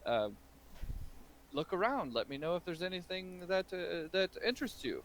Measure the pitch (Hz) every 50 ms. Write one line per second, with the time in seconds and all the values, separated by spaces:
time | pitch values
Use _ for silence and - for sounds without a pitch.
0 | - 117 120 113 107 107 104 - - - - - - - - - - - - -
1 | - - - - - - - - - - - 139 156 - 196 175 196 240 277 262
2 | 185 135 117 117 107 - 139 139 151 160 175 175 - 180 170 160 175 185 185 180
3 | 170 - 185 185 185 185 185 180 180 175 190 190 185 - 190 180 175 170 170 170
4 | 160 160 - 190 190 185 - - - 220 254 - 294 226 - - - 123 85 64